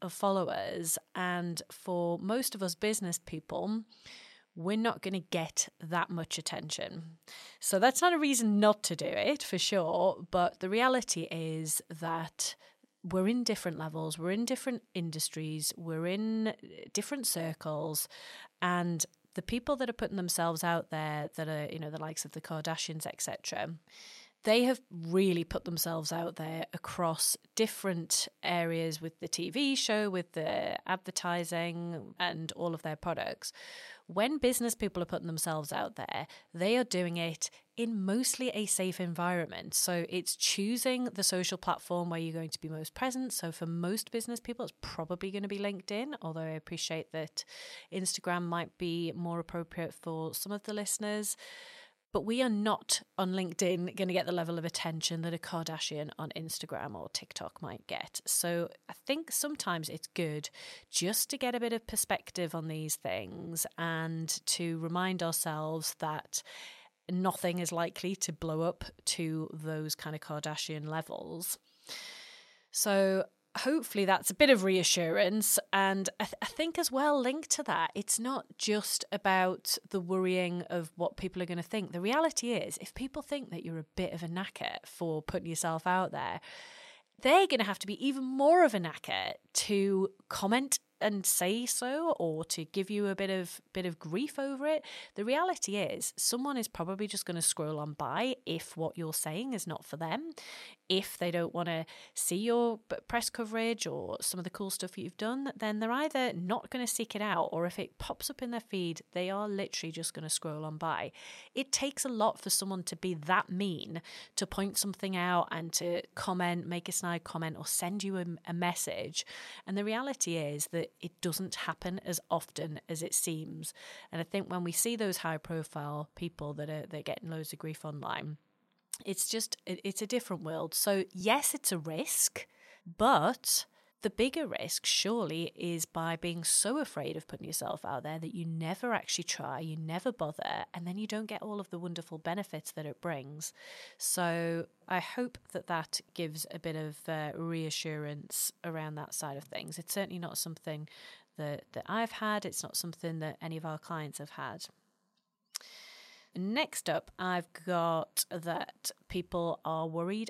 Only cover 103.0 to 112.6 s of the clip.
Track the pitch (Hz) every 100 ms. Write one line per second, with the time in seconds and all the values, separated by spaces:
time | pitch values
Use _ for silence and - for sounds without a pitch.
103 | - 233 - - 220 226 226 226 160 139
104 | 90 - - 185 175 - 196 - 185 -
105 | 180 - 214 262 277 208 214 214 226 254
106 | 302 269 247 170 180 240 - 254 240 -
107 | 220 202 208 175 - 165 175 196 - -
108 | - - - 269 240 233 - 196 170 156
109 | - 180 180 196 214 196 196 - 165 165
110 | 165 160 156 - 160 151 156 156 165 107
111 | - - - - - - 269 - 277 269
112 | 269 226 214 - - -